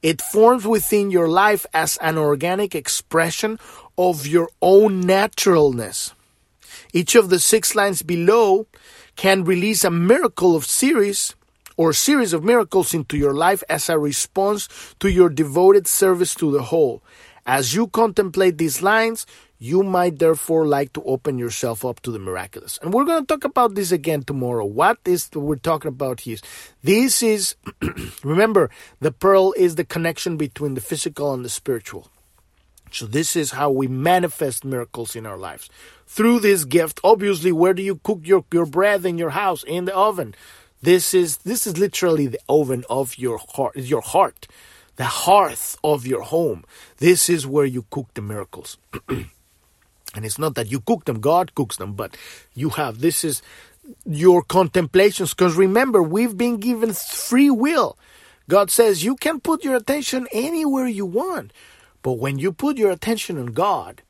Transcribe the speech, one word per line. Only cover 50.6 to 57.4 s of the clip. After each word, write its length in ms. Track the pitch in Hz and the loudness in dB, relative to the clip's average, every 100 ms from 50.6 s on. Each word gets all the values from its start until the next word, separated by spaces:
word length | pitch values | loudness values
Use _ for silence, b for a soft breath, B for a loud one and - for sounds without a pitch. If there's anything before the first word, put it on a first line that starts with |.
| 107 | -6
you 80 | 131 | -6
cook 240 | - 226 | -2 -4
them, 160 | - 113 | -2 -4
God 340 | 135 170 180 | 0 0 0
cooks 220 | - 127 - | -6 -8 -8
them, 160 | 95 | -12
but 240 | 101 101 - B B B | -10 -12 -14 B B B
you 180 | - 143 | -8 -6
have, 280 | - 143 110 | -4 -6 -2
this 240 | 156 156 | -2 -2
is 200 | 160 135 b b b b 302 - | -6 -8 b b b b -20 -18
your 380 | - 147 175 175 | -10 2 6 6
contemplations. 920 | - 180 175 185 165 185 202 - 175 | 4 0 2 0 2 4 2 2 -6
'Cause 200 | - 185 | 0 0
remember, 480 | 165 190 208 269 220 | 2 2 2 2 2
we've 340 | 160 185 240 190 | 2 0 -2 0
been 200 | 240 233 | -2 -2
given 380 | 226 233 226 | -4 -2 -2
free 540 | 190 - - - 247 | -4 -10 -10 -2 4